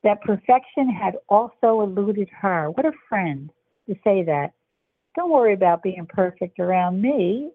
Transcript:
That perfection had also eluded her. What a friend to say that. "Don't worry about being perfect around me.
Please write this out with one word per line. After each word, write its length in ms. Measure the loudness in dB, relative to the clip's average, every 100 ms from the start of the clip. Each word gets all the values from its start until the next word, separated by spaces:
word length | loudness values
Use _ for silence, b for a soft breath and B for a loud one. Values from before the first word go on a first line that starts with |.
That 180 | 2 0
perfection 640 | -2 -4 2 2 2 -2 -2
had 280 | -2 -4 -6 _
also 520 | 2 2 _ 2 2
eluded 480 | 0 -2 -2 -2 -4
her. 400 | -4 -2 -2 -2
What 160 | -2 -2
a 60 | -4 _
friend 400 | -4 -4 -6 -10 _ _ _ -12
to 80 | -4
say 180 | 0 2
that. 300 | 0 -2 -4 _ _ _ _ _ _ -6
"Don't 160 | 0
worry 220 | 2 4
about 280 | 4 2 2
being 240 | -2 -8 -8
perfect 540 | -2 -2 -2 -10 -4
around 420 | -2 0 0 0
me. 500 | -2 0 0 -2 -6